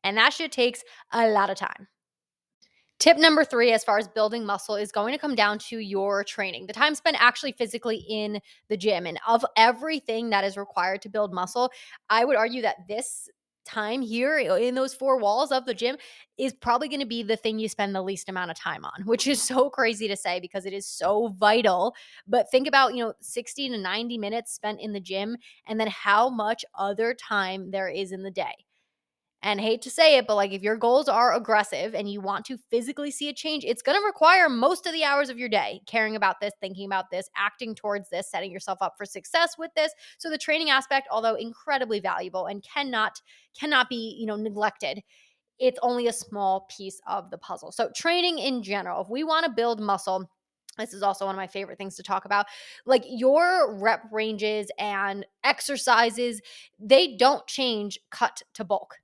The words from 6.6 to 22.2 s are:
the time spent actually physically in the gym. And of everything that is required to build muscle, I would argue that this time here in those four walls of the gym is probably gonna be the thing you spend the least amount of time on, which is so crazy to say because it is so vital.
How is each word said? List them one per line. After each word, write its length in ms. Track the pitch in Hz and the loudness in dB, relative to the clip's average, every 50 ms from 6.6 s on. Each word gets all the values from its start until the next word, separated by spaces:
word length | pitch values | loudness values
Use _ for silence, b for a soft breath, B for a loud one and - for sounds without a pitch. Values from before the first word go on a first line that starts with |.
| 190 | -12
the 60 | 185 | -12
time 240 | 208 220 277 302 302 | -2 0 2 2 2
spent 200 | - _ 330 302 - | 0 _ -2 2 6
actually 300 | 269 247 240 - - 277 | 4 4 4 2 -6 -8
physically 520 | - - 240 220 - 233 - 240 220 226 - - | -4 -4 -6 -4 -4 -6 -4 -4 -4 -4 -6 -6
in 320 | 220 214 214 208 208 202 b b b b b _ | -6 -4 -4 -4 -6 -8 b b b b b _
the 80 | 214 | -6
gym. 300 | 190 180 214 202 170 180 | 0 2 2 2 2 -2
And 140 | 170 147 - - 220 | -6 -8 -6 0 2
of 160 | 226 226 226 - - | 4 4 4 2 6
everything 760 | 220 226 233 247 247 269 311 320 285 _ - 220 226 233 233 | 8 8 8 8 2 -2 -4 -4 -4 _ -4 -4 -4 -2 0
that 120 | 214 202 | 0 2
is 140 | 196 196 190 | 0 0 -4
required 460 | 202 202 202 - 185 175 185 190 202 | -6 -12 -6 -4 -2 -2 0 -2 -4
to 60 | - 202 | -8 -6
build 240 | 196 214 208 196 | -2 -2 -2 -2
muscle, 380 | 180 180 180 175 - 240 247 254 B B B B B B _ _ | -2 -4 -6 -4 -2 -2 -2 -2 B B B B B B _ _
I 140 | 208 226 240 | 2 2 4
would 100 | 277 277 | 4 4
argue 280 | 214 226 233 240 254 | 2 2 0 -2 -2
that 260 | 226 202 - - 175 180 | -2 -2 -2 -2 -8 -8
this 400 | 208 226 269 - - - - - _ _ _ _ _ _ _ | -8 -6 -6 -8 -12 -14 -16 -18 _ _ _ _ _ _ _
time 380 | - - 226 214 208 233 269 | -10 -6 -6 -4 -4 -4 -4
here 340 | 254 220 220 233 247 277 311 302 | -4 -4 -2 0 0 2 2 0
in 360 | 254 160 190 185 233 247 247 | 2 2 2 2 2 0 0
those 200 | 262 262 269 262 | -2 -2 -4 -4
four 240 | - 262 269 262 254 | -2 2 2 2 4
walls 340 | 214 202 208 240 294 262 | 4 2 2 2 2 2
of 120 | 277 262 247 | 0 -2 0
the 100 | 247 226 | -2 -6
gym 220 | 185 226 240 269 B B B B B B B _ - | -2 -2 -2 -4 B B B B B B B _ -4
is 140 | 262 269 - | -4 -4 -4
probably 340 | _ - 240 240 247 302 277 | _ 0 0 2 2 0 -2
gonna 180 | 285 277 277 | -4 -6 -6
be 160 | 220 233 233 | -4 -6 -6
the 140 | 226 202 226 | -2 -2 -4
thing 240 | 220 - 226 220 220 | -2 -2 -4 -4 -2
you 80 | 220 214 | -4 -6
spend 260 | - - 202 196 196 | -4 -4 -4 -4 -2
the 80 | 190 | -4
least 260 | 185 190 196 175 - - | -4 -4 -6 -8 -8 -8
amount 220 | 190 185 180 170 | -6 -6 -6 -6
of 80 | 165 - | -8 -8
time 260 | - 185 160 - - | -8 -8 -8 -8 -10
on, 200 | - - 175 180 | -12 -12 -10 -2
which 240 | 208 226 - - 269 | -2 0 0 2 0
is 120 | 285 240 | 0 0
so 300 | - - 254 262 262 285 | 0 0 2 2 2 2
crazy 380 | - - 247 226 233 202 226 202 | 2 0 0 0 0 -2 -4 -4
to 80 | 196 | -6
say 240 | - - 185 175 180 | -4 -4 -4 -4 -4
because 260 | 175 175 - 196 185 | -6 -8 -10 -8 -8
it 60 | 196 | -6
is 120 | 190 196 196 | -10 -10 -10
so 440 | - - - 165 180 208 208 233 226 196 185 | -10 -8 -2 0 2 2 2 0 -2 0 4
vital. 560 | 214 208 220 240 226 208 185 180 185 233 B B B B B B | 4 6 6 6 4 4 4 4 0 -2 B B B B B B